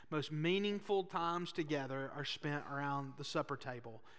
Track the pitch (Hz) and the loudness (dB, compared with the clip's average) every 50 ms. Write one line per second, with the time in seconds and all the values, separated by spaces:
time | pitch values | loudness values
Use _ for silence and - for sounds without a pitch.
0 | - - 160 151 143 147 156 151 156 170 185 196 202 208 208 202 - - 202 196 | -6 -2 0 0 0 0 0 2 4 4 6 6 4 4 2 0 2 2 2 2
1 | 185 185 - 175 170 170 170 175 175 165 - - 160 147 151 143 135 127 135 135 | 2 2 0 2 2 2 2 2 0 -2 -2 -2 0 2 2 0 0 0 -2 -2
2 | 135 135 - 147 139 - - - - 151 147 147 - - 139 139 143 143 143 139 | -2 -2 -2 -2 -2 -2 -2 -2 0 0 0 0 -2 -2 -2 0 0 0 0 0
3 | 139 135 131 - 139 - - 160 151 - 139 123 - 135 127 120 117 117 113 110 | -2 -4 -6 -6 -4 0 0 0 0 0 -2 -4 -4 -6 -6 -6 -8 -10 -12 -12
4 | - - - | -14 -16 -16